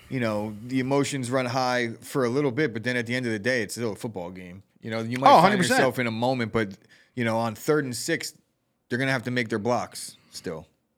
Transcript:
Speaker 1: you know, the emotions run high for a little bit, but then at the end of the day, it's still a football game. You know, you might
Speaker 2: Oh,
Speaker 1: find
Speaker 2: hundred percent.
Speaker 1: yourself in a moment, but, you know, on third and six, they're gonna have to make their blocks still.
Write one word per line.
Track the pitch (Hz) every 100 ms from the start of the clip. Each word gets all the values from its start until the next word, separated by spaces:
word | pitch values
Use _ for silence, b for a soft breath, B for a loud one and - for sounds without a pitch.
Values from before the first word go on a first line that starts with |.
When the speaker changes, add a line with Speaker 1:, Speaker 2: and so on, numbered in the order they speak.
| B
Speaker 1:
you | 131
know, | 113 107 107 104 123
the | 131
emotions | 127 143 139 139 120
run | 131 127
high | 131 127 123 120 113
for | - 147 120
a |
little | 131 143
bit, | 120 156
but | 110
then | 120 123
at | 117
the | 127
end | 120
of |
the | 110
day, | 113 127
it's | 98 110
still | 117
a | 98
football | 123 98 87
game. | 92 90 95 - _
You | 113
know, | 113
you | 113 123
might | 139
Speaker 2:
Oh, |
Speaker 1:
find | 233
Speaker 2:
hundred | 180 208
percent. | 180 262
Speaker 1:
yourself | 131 120
in | 120
a |
moment, | 113 123 131 113
but, | 113 104 98 _ b b -
you | 117
know, | 113
on | 117 110
third | - 151 135
and | 120
six, | - 160 - - _ _ _ _ -
they're | 120
gonna | 135
have | 131
to | 123
make | 123 113
their | 113
blocks | 107 120 92 - - - _
still. | - 92 80 80 _ _